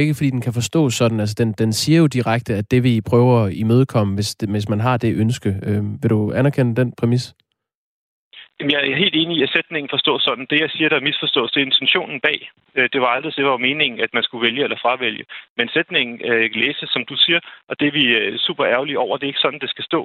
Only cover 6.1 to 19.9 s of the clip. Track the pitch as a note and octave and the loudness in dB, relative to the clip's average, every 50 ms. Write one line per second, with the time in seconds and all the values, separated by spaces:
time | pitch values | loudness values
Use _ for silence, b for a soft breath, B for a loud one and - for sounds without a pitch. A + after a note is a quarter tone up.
6.1 | A2 G#2+ G#2+ G#2 - A#2+ C3+ C#3+ C#3 C#3+ B2+ A#2+ A2+ B2 B2+ A#2 - - A#2+ A#2 | 2 2 2 0 0 0 0 2 2 2 0 2 2 0 0 -2 -2 -2 0 2
7.1 | B2 B2 - - - _ _ _ _ _ _ _ _ _ _ _ _ _ _ _ | 2 0 -2 -4 -12 _ _ _ _ _ _ _ _ _ _ _ _ _ _ _
8.1 | _ _ _ _ B B B B _ - C#3+ C#3+ D3 C#3+ C#3 C#3 C3 D3 G3+ F#3 | _ _ _ _ B B B B _ -6 -2 -2 0 0 0 0 0 0 0 0
9.1 | D#3 D#3 D#3+ E3+ E3+ D3 C3+ - - E3 - - E3+ D3+ C#3+ - D3 C3 - D#3+ | 2 0 0 0 0 0 0 0 0 -2 -2 -4 -6 -8 -6 -4 -4 -2 0 0
10.1 | D3+ B2+ - C#3+ A#2+ A#2+ B2+ - D3 D3+ D#3+ C#3 - E3 D#3+ D3+ D#3 C3+ C3 D3+ | 0 0 0 -2 -2 -4 -4 -2 0 0 0 -2 -2 0 0 2 2 0 0 -2
11.1 | - - D#3 - - C#3 - A#2+ - D3+ C3+ C3+ - - C3 - - F3+ - - | -4 -4 -4 -2 -2 -2 -2 0 0 -2 0 0 0 0 2 2 0 0 0 -4
12.1 | D3+ B2 - D3+ - - - - - _ _ _ - C#3 B2 A#2+ - C3+ B2+ A#2+ | -6 -4 -2 -2 -2 -4 -8 -14 -20 _ _ _ -2 -2 0 0 0 0 0 0
13.1 | A#2+ C3 D3 D3 - C#3+ C#3 C#3 B2+ A#2+ B2+ C3 C#3+ D3+ D3+ B2+ A2+ G2+ A2+ - | 0 -2 -4 -6 -4 -2 0 0 0 0 0 -2 0 0 -2 -2 -2 -4 -4 -4
14.1 | - A#2 G#2+ - - A2+ A#2 A2+ A#2 C#3 C3+ A2 A2 - - A#2+ B2+ B2+ B2 A2+ | -2 -2 -4 -4 -2 -2 -2 0 0 0 -2 -2 -2 -2 -2 -2 -2 -2 -2 -4
15.1 | A2 - - B B B B B _ - A#2+ B2 - D#3+ E3+ - F3+ D3 B2 A#2 | -6 -6 -10 B B B B B _ -6 -4 -2 -2 -2 -2 0 -2 -2 -2 -2
16.1 | A#2+ - - A#2+ A#2 A2+ A2+ A2 A2 A2 A#2+ C#3+ C#3 - D#3 - - C3 A#2+ - | -6 -6 -2 0 0 2 0 0 0 -2 -2 -2 -2 -4 -6 -4 -4 -4 -4 -4
17.1 | C#3+ C3 - - E3+ E3+ B B B B B - - - D3 C#3+ C#3+ D3+ C3+ A#2+ | -2 0 2 2 2 0 B B B B B -10 -4 -2 0 0 2 2 2 4
18.1 | A#2 A2 G2+ G2+ A#2 A#2+ - - D#3+ D3 B2+ F#2 A#2 B2+ C#3+ - C#3 G2+ B2+ F#2+ | 4 2 2 0 -2 -2 -4 -4 -2 0 0 2 2 0 0 -2 -2 -2 -2 -2
19.1 | C#3 C3 C3+ C#3 C3+ - - C#3+ C#3 D3+ C3+ A2+ - - - - | -2 -4 -4 -4 -2 0 -2 -2 -2 -4 -8 -8 -8 -10 -6 -4